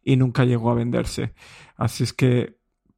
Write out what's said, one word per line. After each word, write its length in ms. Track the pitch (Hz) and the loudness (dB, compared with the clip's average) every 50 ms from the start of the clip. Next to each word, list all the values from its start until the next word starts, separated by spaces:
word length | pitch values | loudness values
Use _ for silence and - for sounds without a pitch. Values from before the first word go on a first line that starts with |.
y 140 | - - 139 | -2 0 2
nunca 300 | 127 131 127 117 - 127 | 2 2 2 2 2 2
llegó 260 | 127 123 117 113 117 | 2 2 0 0 0
a 40 | 120 | 0
venderse. 580 | 117 117 120 123 120 113 - - - 113 110 - - - - - - - - _ | 0 -2 -2 -2 -4 -4 -4 -6 -6 -8 -8 -8 -14 -20 -20 -20 -20 -20 -18 _
Así 280 | - - 113 - - 127 | -4 -4 -4 -2 -2 -4
es 100 | 117 - | -4 -2
que 440 | - 135 127 123 123 - - - _ _ _ _ _ _ _ _ | 0 2 2 2 2 0 -4 -8 _ _ _ _ _ _ _ _